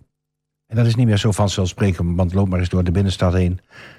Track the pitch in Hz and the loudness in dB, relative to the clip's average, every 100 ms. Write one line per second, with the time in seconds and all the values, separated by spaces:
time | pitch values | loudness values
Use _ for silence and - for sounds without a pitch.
0 | _ _ _ _ _ _ - 110 117 113 | _ _ _ _ _ _ -8 0 0 2
1 | 120 101 110 95 101 95 92 - 101 85 | 2 2 0 0 -2 0 -4 0 -2 0
2 | 87 87 90 95 98 90 90 92 90 87 | -2 0 0 0 0 0 -2 0 0 0
3 | 98 90 92 90 90 92 _ - - | 0 0 0 2 0 -2 _ -20 -20